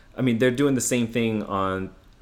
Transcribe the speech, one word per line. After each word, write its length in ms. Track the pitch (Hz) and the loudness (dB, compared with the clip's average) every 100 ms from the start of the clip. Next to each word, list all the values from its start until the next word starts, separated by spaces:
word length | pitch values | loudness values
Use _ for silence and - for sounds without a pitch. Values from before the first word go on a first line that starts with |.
| - - | -16 -2
I 60 | |
mean, 160 | 127 113 | 0 4
they're 140 | 127 | 2
doing 240 | 123 143 127 | 2 0 0
the 60 | |
same 260 | - 123 113 | 0 0 0
thing 360 | 117 113 107 | 0 0 -2
on 460 | - 98 95 95 92 - - - | -2 -2 -2 -2 -6 -12 -20 -12